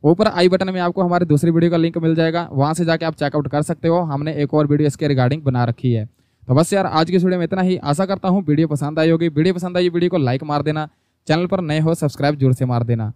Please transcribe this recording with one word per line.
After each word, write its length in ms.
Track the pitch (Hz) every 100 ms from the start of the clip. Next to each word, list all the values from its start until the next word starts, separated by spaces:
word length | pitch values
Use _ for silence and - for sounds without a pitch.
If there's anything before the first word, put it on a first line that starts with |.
ऊपर 240 | 147 175 214
आई 200 | 185 180
बटन 220 | 185 190
में 100 | 185
आपको 220 | 175 175
हमारी 240 | 180 175 175
दूसरी 240 | 147 170
वीडियो 200 | 165 170
का 60 | 165
लिंक 220 | 165 165
मिल 160 | 160
जाएगा, 340 | 160 165 165 170
वहाँ 220 | 135 143
से 100 | 160
जाके 200 | 170 165
आप 100 | 165
चेकआउट 340 | 151 143 151 139
कर 140 | 147
सकते 260 | 147 165 165
हो, 120 | 170
हमने 320 | 165 139 151
एक 200 | 147 143
और 120 | 151 147
वीडियो 200 | 147 143
इसके 220 | - 151
regarding 340 | 139 123 151
बना 220 | 143 127
रखी 280 | 120 117 127
है। 160 | 117 107 _ _ _
तो 120 | -
बस 180 | 139 170
यार 140 | 196 190
आज 240 | 156 170
की 60 | 180
इस 80 |
वीडियो 140 | 180 180
में 60 |
इतना 180 | 165 190
ही, 140 | 185 185
आशा 260 | 143 147 190
करता 220 | 196 190
हूँ 140 | 185
वीडियो 240 | 156 147 160
पसंद 300 | 147 143 156
आई 120 | 160
होगी। 180 | 165 170
वीडियो 260 | 147 170
पसंद 220 | 180 180 180
आई, 120 | 180
वीडियो 220 | 170 175
को 80 | 175
लाइक 240 | 131 131
मार 180 | 151 147
देना, 260 | 143 156 156 _ _ _ -
चैनल 180 | 156 180
पर 140 | 185
नए 160 | 170 151
हो 140 | 156
सब्सक्राइब 420 | 170 147 - 143 147
जरूर 160 | 135
से 120 | 127
मार 200 | 127 120
देना 280 | 117 117 107